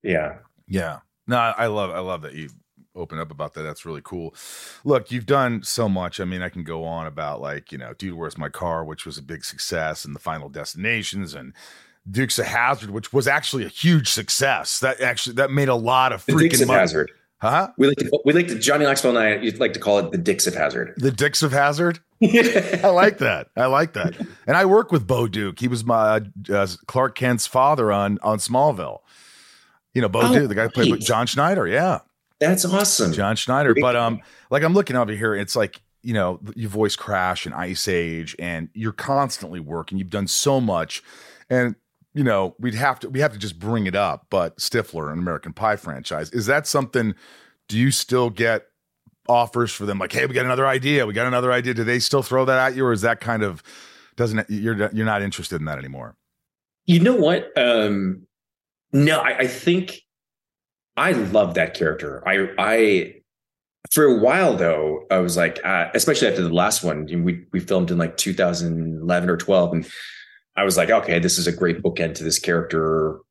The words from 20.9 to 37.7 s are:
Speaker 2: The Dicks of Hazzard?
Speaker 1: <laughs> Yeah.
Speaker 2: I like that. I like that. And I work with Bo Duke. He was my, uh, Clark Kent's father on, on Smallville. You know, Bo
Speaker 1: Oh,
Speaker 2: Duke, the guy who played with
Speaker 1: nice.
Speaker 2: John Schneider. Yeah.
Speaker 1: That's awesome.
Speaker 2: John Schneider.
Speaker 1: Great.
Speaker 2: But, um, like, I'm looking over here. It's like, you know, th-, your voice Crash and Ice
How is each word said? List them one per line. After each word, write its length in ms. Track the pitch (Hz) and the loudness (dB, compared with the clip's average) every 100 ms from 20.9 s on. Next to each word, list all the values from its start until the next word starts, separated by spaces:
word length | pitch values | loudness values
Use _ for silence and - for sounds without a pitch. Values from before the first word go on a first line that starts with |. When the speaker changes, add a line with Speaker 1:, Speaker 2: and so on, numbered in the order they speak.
| - | -2
Speaker 2:
The 140 | 135 | -2
Dicks 320 | 117 147 - | 2 0 2
of 80 | 151 | 0
Hazzard? 460 | 135 143 147 175 165 _ | 2 2 2 0 -2 _
Speaker 1:
<laughs> 40 | _ | _
Yeah. 600 | 226 233 240 208 180 175 | 4 6 6 2 0 2
Speaker 2:
I 40 | 202 | 4
like 320 | 180 202 208 | 6 4 4
that. 300 | 127 82 64 - | -2 -2 -6 -2
I 120 | 127 | 2
like 260 | 135 165 | 2 0
that. 220 | - 87 - 190 - - | -2 -6 -6 -14 -10 0
And 100 | 160 | 2
I 80 | 190 | 6
work 260 | 208 226 | 4 4
with 140 | 160 98 | 0 0
Bo 220 | 123 117 | 0 0
Duke. 320 | 101 101 82 | -2 -6 -4
He 80 | 123 | -4
was 180 | 120 113 | -2 0
my, 360 | 113 110 110 104 - 101 | 2 4 2 -2 -14 -2
uh, 160 | 101 98 90 - | 0 0 -4 -4
Clark 260 | 131 127 - | 0 0 0
Kent's 300 | 127 120 - | 0 0 0
father 460 | 127 135 147 110 | 2 2 2 2
on, 260 | 101 101 101 | 2 0 0
on 160 | 107 107 | 0 -2
Smallville. 640 | - 123 147 104 71 50 _ - - - - _ _ _ _ | 0 2 2 0 -8 -10 _ -20 -20 -20 -20 _ _ _ _
You 80 | 127 | 0
know, 80 | 110 | 0
Bo 120 | 95 | 2
Speaker 1:
Oh, 100 | 120 | 4
Speaker 2:
Duke, 160 | 127 135 | 4 4
the 60 | 101 | 0
guy 80 | |
who 80 | 113 | 0
played 180 | 123 - | 2 2
with 120 | 117 | 2
Speaker 1:
nice. 60 | - | 0
Speaker 2:
John 200 | 113 120 | 0 0
Schneider. 400 | 135 156 196 90 | 0 0 0 0
Yeah. 320 | 120 180 139 _ _ _ _ | 0 0 -2 _ _ _ _
Speaker 1:
That's 260 | 156 185 180 | 2 2 2
awesome. 480 | 190 208 - 95 | 0 2 2 0
Speaker 2:
John 220 | 80 101 110 | 0 0 -2
Schneider. 380 | - 131 143 | 0 2 4
Speaker 1:
Great. 100 | 113 | 4
Speaker 2:
But, 120 | 127 120 | 4 2
um, 240 | 117 117 - - _ | 0 -2 -10 -20 _
like, 140 | 139 | 0
I'm 100 | 160 | 2
looking 220 | 190 165 127 | 2 2 0
over 160 | 110 | -2
here. 240 | 104 110 101 | 0 -2 -2
It's 200 | 104 123 | -2 -2
like, 240 | 104 - _ _ | -2 -4 _ _
you 140 | 120 110 | -4 0
know, 220 | 90 87 | 0 -4
th-, 140 | 104 113 | -10 -8
your 140 | 110 | -6
voice 240 | 104 107 - | 0 0 0
Crash 500 | - 98 92 87 82 | -4 0 0 -2 -8
and 80 | |
Ice 340 | 64 90 | -8 -6